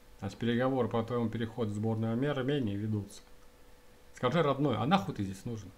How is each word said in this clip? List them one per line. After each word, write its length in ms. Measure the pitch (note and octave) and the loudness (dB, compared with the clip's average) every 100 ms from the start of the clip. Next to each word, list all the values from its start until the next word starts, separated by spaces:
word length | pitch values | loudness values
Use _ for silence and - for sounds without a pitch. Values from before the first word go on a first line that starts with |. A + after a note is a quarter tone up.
| - - | -20 -10
Значит, 180 | G2+ G2 | -10 -2
переговоры 520 | A#2 A#2+ C3 C3 A2+ | 0 2 2 2 2
по 120 | A#2 | 0
твоему 260 | A2+ B2 A2+ | 0 0 0
переходу 420 | A2+ A2+ - A2 | -2 -4 -4 -4
в 40 | G#2 | 0
сборную 360 | A2+ A2 A2+ | 0 0 0
Арме-, 160 | A#2 C#3+ | 0 0
Армении 460 | C3+ B2+ D3 A2 G2+ | 0 0 0 0 -2
ведутся. 460 | A2 G#2+ G2+ - - - - - - - - - - - | -2 -2 -4 -12 -20 -20 -20 -20 -20 -20 -20 -20 -20 -2
Скажи, 280 | B2+ D#3+ | 2 4
родной, 320 | C#3+ B2+ D3 G#2+ | 4 4 2 2
а 100 | B2 | 4
нахуй 300 | F#3+ F#3+ - | 4 2 -4
ты 80 | |
здесь 220 | G2 G2 - | -4 -6 -8
нужен? 260 | A2+ G2 | -8 -10